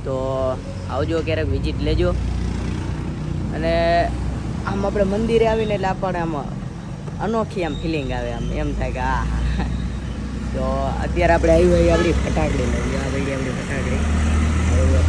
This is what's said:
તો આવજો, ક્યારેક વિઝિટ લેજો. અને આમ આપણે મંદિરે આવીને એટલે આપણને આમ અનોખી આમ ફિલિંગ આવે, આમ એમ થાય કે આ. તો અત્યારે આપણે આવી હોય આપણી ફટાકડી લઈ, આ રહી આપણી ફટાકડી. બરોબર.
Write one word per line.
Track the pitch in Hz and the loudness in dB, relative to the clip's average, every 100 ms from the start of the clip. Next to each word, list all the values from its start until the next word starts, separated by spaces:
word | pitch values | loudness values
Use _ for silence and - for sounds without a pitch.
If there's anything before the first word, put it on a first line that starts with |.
તો | 139 131 131 131 131 131 - - - | -4 -4 -2 -2 -2 -2 -6 -8 -6
આવજો, | 127 156 165 | -4 0 -2
ક્યારેક | 156 156 156 | 0 -2 0
વિઝિટ | 139 - - | 0 -2 -2
લેજો. | 147 160 175 170 - - - - - - - - - - - - - 156 | 0 2 2 0 -2 -2 -2 -4 -4 -4 -4 -6 -6 -6 -4 -4 -4 -2
અને | 160 165 170 170 143 127 - - - - - | 0 2 4 4 2 0 -4 -4 -4 -4 -4
આમ | 202 196 | -2 -2
આપણે | 202 | 0
મંદિરે | 196 202 226 226 226 | 2 2 0 2 2
આવીને | 220 214 | 2 0
એટલે | 202 190 | 0 -2
આપણને | 190 190 180 | -2 -2 -2
આમ | 165 151 127 - - - - - - - | -2 -4 -6 -8 -8 -10 -10 -10 -8 -6
અનોખી | 180 226 214 202 | -2 -2 -2 -2
આમ | 165 143 | -4 -4
ફિલિંગ | 170 160 131 | -2 -2 -2
આવે, | 123 120 | -4 -4
આમ | 117 117 | -4 -4
એમ | 151 151 | -2 -2
થાય | 143 131 | -2 -4
કે | 123 | -2
આ. | 127 127 110 - - - 123 - - - - - - - - | -2 0 0 0 0 0 -2 -2 -4 -4 -6 -6 -6 -6 -4
તો | 131 131 135 135 127 | -2 -2 0 -2 -2
અત્યારે | 131 165 170 | -2 2 4
આપણે | 170 165 | 4 6
આવી | 165 180 | 6 6
હોય | 170 170 | 6 6
આપણી | 165 170 | 4 4
ફટાકડી | 151 147 151 156 139 | 2 2 2 2 2
લઈ, | 123 120 - - | 0 0 0 -2
આ | 139 | -2
રહી | 135 69 | -2 -2
આપણી | - 64 123 | -2 -2 -4
ફટાકડી. | - 139 127 - - - - - - - 78 | -4 -2 0 0 2 2 4 4 4 2 4
બરોબર. | 80 80 - | 4 4 6